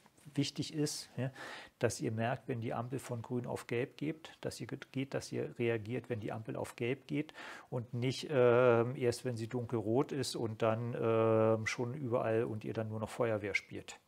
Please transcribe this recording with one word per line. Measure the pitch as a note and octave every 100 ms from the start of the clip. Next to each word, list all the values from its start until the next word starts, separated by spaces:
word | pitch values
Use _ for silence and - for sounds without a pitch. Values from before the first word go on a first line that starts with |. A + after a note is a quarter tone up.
| - _ D3+
wichtig | C#3+ C#3 - C#3
ist, | D3+ D3 - - -
ja, | C3 - - - - -
dass | A#2 -
ihr | C#3+
merkt, | A2 A#2 C3 -
wenn | B2
die | A2+
Ampel | A#2+ A#2+ C3
von | - A#2+
grün | A2 B2
auf | C3+ B2 -
gelb | A#2+ C3+ -
geht, | C#3+ D#3+ - -
dass | - -
ihr | A#2+
ge-, | C3+ -
geht, | C3 C3+
dass | C3 -
ihr | B2 B2 -
reagiert, | A#2 A#2 G#2 B2 -
wenn | A2+
die | G2+
Ampel | A2+ A2 C3
auf | A2
gelb | - A#2+ C3+ -
geht | D3 D3 - - - -
und | C3 A#2
nicht, | B2 B2+ A#2+ -
ähm, | C#3 B2 A#2+ B2+ A#2 A#2 C#3
erst, | A#2+ A#2 B2+
wenn | A#2
sie | A2+
dunkelrot | B2+ A#2 A#2 G2+ A#2+ D3+
ist | D3+ B2
und | D#3 A#2 A2
dann, | A2+ A2 A#2+ A2
ähm, | A2+ A2+ A2+ A2 A2 A2 G#2+
schon | - A#2+
überall | B2 C3 B2 A#2 A2+
und | B2 A2
ihr | B2+
dann | A2 G#2+
nur | A2
noch | G#2+
Feuerwehr | - A#2+ G#2+ G2+
spielt. | F#2 - G2+ - -